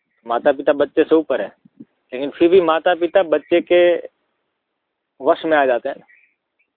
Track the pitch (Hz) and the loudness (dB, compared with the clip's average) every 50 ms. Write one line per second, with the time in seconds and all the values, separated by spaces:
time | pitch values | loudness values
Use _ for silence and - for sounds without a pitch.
0 | _ _ _ _ _ 113 117 120 - 147 139 139 139 - 143 143 143 139 _ 165 | _ _ _ _ _ -6 -6 0 0 0 -2 0 -2 -2 0 0 -2 -2 _ -2
1 | 151 131 160 160 156 - 131 110 98 - _ _ _ _ _ _ - _ _ _ | 0 2 2 0 0 -2 -6 -6 -6 -10 _ _ _ _ _ _ -20 _ _ _
2 | _ _ 123 123 139 143 - - 170 170 175 196 170 160 160 160 - 180 180 165 | _ _ -10 -10 -10 -10 -2 0 2 4 4 4 4 2 -2 0 0 -2 -2 -2
3 | 175 165 - 196 185 160 151 156 - _ 175 175 160 - 180 175 175 175 170 - | -4 -2 0 0 0 0 -2 -4 -2 _ -2 -2 0 2 2 2 4 2 0 -2
4 | - - _ _ _ _ _ _ _ _ _ _ _ _ _ _ _ _ _ _ | -6 -14 _ _ _ _ _ _ _ _ _ _ _ _ _ _ _ _ _ _
5 | _ _ _ _ 127 147 170 - - 160 156 147 139 131 123 117 - - - - | _ _ _ _ -2 -2 -2 -2 -2 -2 0 2 2 2 0 -2 -4 -8 -12 -12
6 | _ _ _ _ _ _ _ _ _ _ _ _ _ _ _ | _ _ _ _ _ _ _ _ _ _ _ _ _ _ _